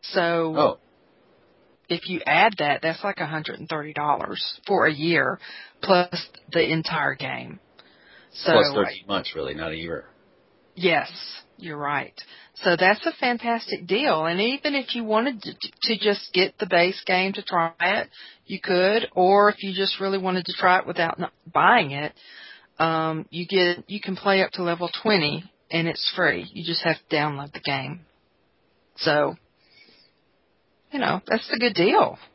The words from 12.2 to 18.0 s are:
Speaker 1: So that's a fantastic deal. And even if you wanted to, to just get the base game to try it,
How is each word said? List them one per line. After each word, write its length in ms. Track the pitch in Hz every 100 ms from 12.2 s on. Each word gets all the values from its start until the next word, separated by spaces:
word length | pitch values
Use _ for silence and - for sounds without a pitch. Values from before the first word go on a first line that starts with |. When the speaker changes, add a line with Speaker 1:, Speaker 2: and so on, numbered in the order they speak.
| - - - -
Speaker 1:
So 140 | 190 170
that's 260 | 185 214 -
a 60 | -
fantastic 680 | 254 240 233 233 - 208 175
deal. 380 | 196 285 160 160
And 140 | 175
even 340 | 220 277 302
if 220 | 285 247 240
you 80 |
wanted 380 | 226 214 254 233
to, 120 | - 185 - _
to 140 | - 220
just 320 | 214 196 -
get 260 | 180 185 _
the 60 | 202
base 360 | 180 180 190 -
game 280 | 185 190
to 100 | 202
try 300 | 196 180 165 165
it, 300 | 175 214